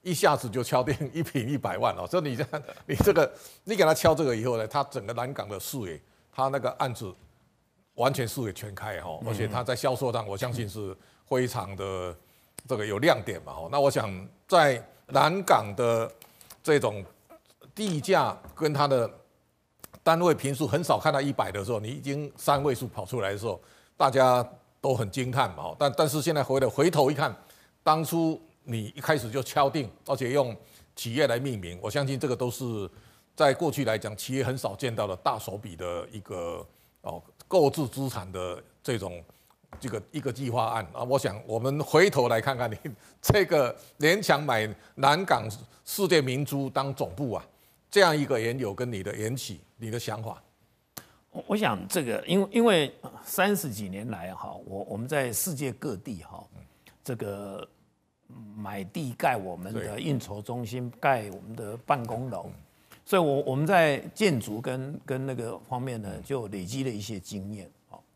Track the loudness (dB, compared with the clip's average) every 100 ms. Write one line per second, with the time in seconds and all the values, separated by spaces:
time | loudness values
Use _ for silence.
0 | -2 4 4 4 0 -4 2 2 2 -2
1 | -4 -4 -4 -2 -2 -2 -2 0 0 0
2 | -2 0 0 -4 -4 -6 -10 -16 -6 2
3 | 4 6 2 0 -20 -16 -6 4 6 6
4 | 6 4 2 2 0 0 0 -2 -2 -6
5 | -6 -6 -6 -6 -8 -8 -8 -6 -6 -8
6 | _ _ _ -2 0 0 -2 -2 -4 -2
7 | -10 -12 -20 _ _ _ _ _ _ 0
8 | 2 2 -4 -4 -6 -6 -12 -10 -8 -8
9 | -8 -8 -6 -2 -2 -2 -2 0 0 0
10 | 0 -2 -4 -6 -4 -4 -6 -6 -8 -10
11 | _ _ _ 0 0 -2 -8 -6 -6 -4
12 | -6 -10 _ _ _ -20 -6 -4 -2 2
13 | 4 4 2 -8 -10 -12 -2 4 4 4
14 | -2 -6 -12 _ _ 6 6 4 -6 _
15 | 0 4 6 4 4 4 4 0 2 2
16 | 0 -8 -20 _ -20 -8 2 4 2 -4
17 | -12 _ _ -20 _ _ -18 -6 -2 -2
18 | 2 4 4 -2 -12 -2 -2 2 4 4
19 | 2 -6 _ _ _ _ _ _ -20 -2
20 | 2 6 6 4 0 -2 0 0 2 2
21 | 4 2 0 -2 -2 -2 -2 -4 -4 -8
22 | -6 -6 -6 -4 2 2 2 0 -4 -8
23 | -6 -2 -2 -2 -4 -6 -10 -20 _ _
24 | 4 6 6 6 2 -8 _ _ -2 0
25 | 0 -2 -2 0 0 -2 -10 0 0 4
26 | 2 2 0 0 2 2 2 4 4 6
27 | 4 2 -2 -4 -18 -20 _ _ 2 2
28 | 2 2 2 0 -10 _ -8 -6 -6 -6
29 | 0 0 0 -4 -2 2 2 2 -6 -10
30 | -6 -2 0 2 0 -4 -18 -20 _ -10
31 | -4 2 2 2 -2 -4 -8 -8 -4 -2
32 | -2 -2 -2 0 -2 -4 -4 -4 -6 -10
33 | -20 _ _ 4 4 4 0 0 0 0
34 | -4 -8 -4 -2 -2 -2 -6 -4 -4 -2
35 | -4 -2 -2 -2 -6 -10 -12 -8 -6 -6
36 | -8 -14 -10 -8 -6 -8 -12 _ _ _
37 | -12 -12 -16 _ 2 6 6 4 -4 -4
38 | -6 -6 -10 -8 -8 -8 -14 _ -6 -4
39 | -6 -10 -18 _ _ _ _ -12 -10 -10
40 | -8 -8 -6 -6 -4 -2 -2 -4 -6 -8
41 | 0 0 0 -6 -6 -2 -2 -2 4 6
42 | 6 4 4 4 2 -2 -4 -4 -12 -14
43 | -20 _ 4 4 6 4 2 -2 -16 _
44 | 4 4 4 2 4 0 0 -6 -16 2
45 | 4 4 4 0 0 -8 -16 _ -10 -2
46 | 4 4 4 -2 -2 -2 -2 -2 -2 -4
47 | -6 -4 -4 -4 -8 _ _ _ _ 6
48 | 6 4 2 0 0 -2 -4 -4 -6 -4
49 | -6 -4 -4 -4 -8 -12 _ _ -8 -6
50 | -6 -8 -8 -12 _ _ _ _ _ -18
51 | -18 _ _ -16 -2 0 2 0 -2 -2
52 | 0 -4 2 2 4 4 6 6 2 -4
53 | -16 -16 -8 0 2 2 -2 -6 -6 -6
54 | -8 -8 -10 -10 -12 -12 -10 -10 -6 -6
55 | -2 -2 0 -2 -4 -4 -4 -4 -8 -8
56 | -10 -12 -12 -18 -18 -20 -20 _ _ _
57 | -8 -6 -6 -8 -10 -12 -14 _ _ _
58 | _ _ _ -20 -16 -12 -10 -8 -8 -6
59 | -6 0 0 0 -4 -8 -8 -6 -6 -4
60 | -2 -2 -4 -10 -8 -8 -6 -6 -8 -2
61 | 0 0 -2 -12 -12 -10 -10 -10 -2 0
62 | 0 -6 -6 -6 -10 -16 -20 _ _ -20
63 | 2 4 4 2 2 0 4 6 6 4
64 | -4 0 2 2 -2 -6 -4 -6 -6 -10
65 | -6 -4 -4 -6 -6 -10 -8 -6 -4 -6
66 | -8 -10 -6 -6 -4 -8 -6 -4 -4 -6
67 | -8 -10 -8 -10 -8 -12 -14 _ _ -20
68 | _